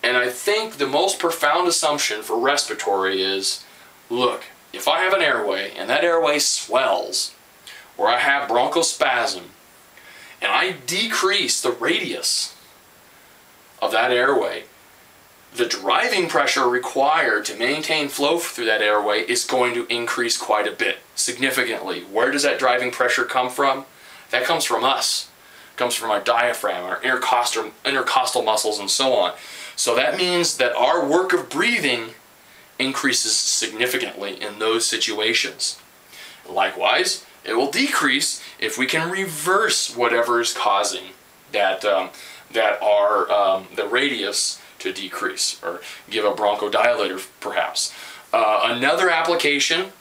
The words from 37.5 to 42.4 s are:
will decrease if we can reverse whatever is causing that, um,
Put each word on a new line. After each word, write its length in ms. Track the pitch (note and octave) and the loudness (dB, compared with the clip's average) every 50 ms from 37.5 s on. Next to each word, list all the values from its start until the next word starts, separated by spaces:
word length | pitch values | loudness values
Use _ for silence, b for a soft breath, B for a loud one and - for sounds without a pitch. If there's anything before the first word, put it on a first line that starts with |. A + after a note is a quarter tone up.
| A2 | 0
will 160 | A#2 C#3 C#3 | 0 0 0
decrease 720 | - A#3 C#4 C#4+ - - - C#3 B2+ C#3+ C#3+ - - B B B B B | 0 0 0 2 2 2 2 2 2 0 0 -2 -4 B B B B B
if 160 | - A2 - | -6 -4 -2
we 80 | A#2+ C3 | -2 -2
can 260 | B2+ - D#3+ D#3+ E3+ | 0 0 -2 -2 -2
reverse 880 | F#3 F#3+ G3 F3 D#3+ C#3+ D3 F3 F#3+ G#3 A3 G3 - - - - - | -2 -4 -4 -4 -6 -4 0 2 2 2 4 2 0 0 -2 -4 -2
whatever 460 | A#2+ A#2+ A#2+ A#2+ A#2 A#2 A#2 A#2 A#2 | 0 2 2 4 2 2 2 2 2
is 100 | A#2 - | 2 0
causing 520 | - - - - A#2 A#2 G#2 G2+ F#2 - - - - - - - - - - - | -2 0 2 2 2 2 0 -2 -4 -6 -10 -14 -20 -20 -20 -20 -20 -20 -16 -4
that, 340 | - G#2 G2+ F#2+ F#2+ - - | 0 2 2 2 0 0 0
um, 240 | G#2 G2 - F#2 F#2 B B B B B B | 2 2 2 0 -4 B B B B B B